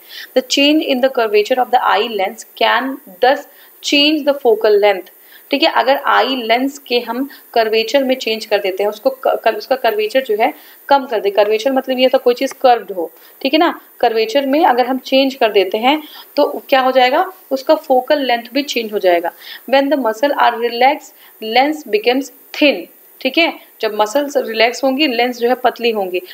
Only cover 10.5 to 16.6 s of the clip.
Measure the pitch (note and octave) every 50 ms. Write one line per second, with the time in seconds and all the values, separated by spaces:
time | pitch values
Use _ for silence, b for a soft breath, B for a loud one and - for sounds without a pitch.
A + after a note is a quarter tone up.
10.5 | D4+ B B B B B _ - C#4+ C#4 C4 B3+ A#3 G3+ F#3 G3+ G3 G#3+ G#3 G#3
11.5 | A3 G#3+ A3 C4+ C4+ C4 C4 - C4 B3+ C4 B3+ C4+ B3+ - B3 A#3+ B3 C4+ C4
12.5 | - - - B3+ A#3+ A#3 G3+ F#3+ G3 F#3 E3 D#3+ B B B B B _ - C4+
13.5 | D4 D#4 F4 D#4 C4 B B B B - - A#3 A3 A3+ A3 A3 A3 C#4+ C#4 C4+
14.5 | C4+ D4+ F4 - B3 A#3+ B3 A#3+ C4 B3+ - - C4+ C4+ C#4 C4+ C4 - A#3+ A3
15.5 | G3+ G3+ F#3 F#3 - A3 A3+ B3+ D4 D#4 D4+ B B B B - _ - C#4+ C#4+
16.5 | - A3